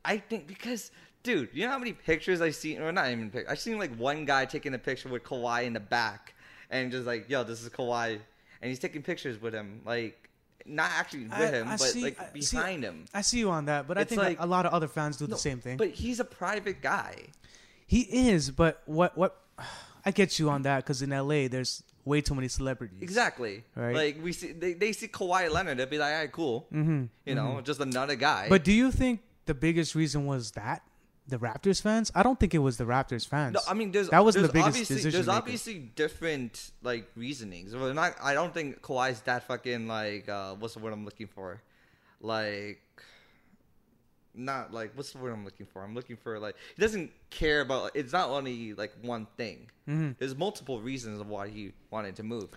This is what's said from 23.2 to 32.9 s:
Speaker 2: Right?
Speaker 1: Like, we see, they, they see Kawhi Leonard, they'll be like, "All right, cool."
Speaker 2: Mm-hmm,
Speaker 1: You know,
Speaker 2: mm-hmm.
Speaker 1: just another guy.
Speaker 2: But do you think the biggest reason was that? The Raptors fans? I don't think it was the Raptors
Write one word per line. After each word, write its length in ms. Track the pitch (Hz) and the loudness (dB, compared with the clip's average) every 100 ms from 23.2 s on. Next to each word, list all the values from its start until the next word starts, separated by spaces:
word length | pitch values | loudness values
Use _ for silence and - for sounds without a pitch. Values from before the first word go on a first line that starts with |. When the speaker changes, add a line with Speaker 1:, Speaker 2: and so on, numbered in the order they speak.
| 214 - 117 101 - - | 2 0 -6 -6 -10 -4
Speaker 2:
Right? 200 | 120 147 | 0 2
Speaker 1:
Like, 280 | 151 147 | 0 0
we 80 | 170 | -6
see, 200 | 170 180 | -6 -8
they, 220 | 165 180 | -4 -4
they 180 | 170 214 | 0 -2
see 160 | 208 226 | -2 -8
Kawhi 420 | - 190 185 175 | -4 0 2 4
Leonard, 260 | 156 185 127 | 2 0 -2
they'll 60 | 131 | 0
be 100 | 151 | 0
like, 160 | 147 | 0
"All 60 | 156 | 0
right, 120 | 147 | -4
cool." 360 | 160 160 117 - | -2 0 0 -2
Speaker 2:
Mm-hmm, 320 | 151 156 151 120 _ - | 0 2 2 0 _ -4
Speaker 1:
You 100 | 139 | -2
know, 80 | 139 | 0
Speaker 2:
mm-hmm. 160 | 139 | -2
Speaker 1:
just 160 | 127 139 | -4 -2
another 360 | 139 123 139 131 | 0 0 0 2
guy. 320 | 139 120 101 | 2 2 6
Speaker 2:
But 140 | 190 | 6
do 80 | 170 | 8
you 200 | 214 262 | 6 6
think 300 | 247 254 233 - _ - | 4 2 2 -4 _ -4
the 80 | 139 | 0
biggest 400 | 156 170 156 156 | 2 2 2 2
reason 300 | 156 147 143 | 2 2 0
was 260 | 135 110 | -2 -4
that? 320 | - 107 165 _ _ _ _ - | -6 -6 -6 _ _ _ _ -6
The 100 | 131 | -2
Raptors 420 | 117 - 196 185 | -2 0 2 4
fans? 320 | 214 220 214 - | 4 2 2 4
I 80 | |
don't 160 | 240 262 | 6 6
think 160 | 196 165 | 4 4
it 40 | |
was 180 | 135 117 | 2 2
the 80 | |
Raptors 420 | 117 | 2